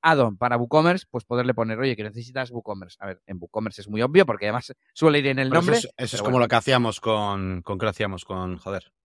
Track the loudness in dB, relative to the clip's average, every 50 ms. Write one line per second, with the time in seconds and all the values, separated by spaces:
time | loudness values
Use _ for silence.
0 | 2 4 6 6 4 2 2 -2 -2 0 0 0 0 2 4 4 4 4 2 0
1 | -4 _ -10 -10 -6 -4 -2 -2 0 0 0 0 -2 -2 -2 -2 -2 -2 -2 -4
2 | -6 -8 -10 -12 -12 -10 -8 -8 -8 -8 -8 -10 -10 -10 -10 -10 -12 -16 -18 -14
3 | -12 -12 -12 -14 _ -14 -14 -12 -12 -10 -8 -6 -6 -6 -8 -12 -12 -8 -4 -2
4 | 0 2 4 4 4 4 2 -4 -4 -4 -4 -4 -6 -10 -16 _ _ _ _ 2
5 | 4 4 4 4 2 0 0 0 0 2 2 2 4 4 2 0 0 -4 -8 -8
6 | -8 -6 -4 -2 0 2 4 4 4 4 4 2 4 4 4 4 4 2 -2 -2
7 | -2 0 0 0 0 -2 -2 -2 -4 -4 -6 -6 -6 -8 -6 -4 -2 -4 -2 -2
8 | -4 -4 -6 -8 -10 -8 -8 -6 -6 -6 -8 -8 -8 -8 -8 -8 -10 _ _ _
9 | _